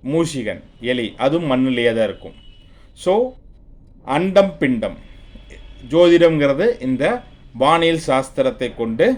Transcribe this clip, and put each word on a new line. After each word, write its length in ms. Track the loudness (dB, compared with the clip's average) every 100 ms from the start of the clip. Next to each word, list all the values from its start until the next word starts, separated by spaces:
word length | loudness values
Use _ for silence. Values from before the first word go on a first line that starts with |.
மூஷிகன், 580 | -4 -2 -2 -4 -8 -10 -14 -12
எலி, 280 | -4 -4 -4 -2
அதுவும் 320 | -2 0 -2
மண்ணிலேயே 400 | 0 0 2 0
தான் 140 | 0 -2
இருக்கும். 280 | -4 -16 -20 -20 -20 -20 -20 -20
So, 220 | -8 -2 0 -2 -6 -20 -20 -20 -20 -20 -20 -4
அண்டம் 480 | -2 2 2 2 0
பிண்டம். 420 | -2 -2 -4 -10 -20 -20 -20 -20 -20 -20 -20 -20 -4
ஜோதிடம்ங்கிறது 760 | 4 6 6 4 4 0 0 -2 -2
இந்த 220 | -4 -2 -2 -4 -10 -20 -20 -2
வானியல் 480 | 2 2 2 0 0
சாஸ்திரத்தை 600 | -2 -2 -2 -2 -2 -8 -6
கொண்டு 320 | -8 0 0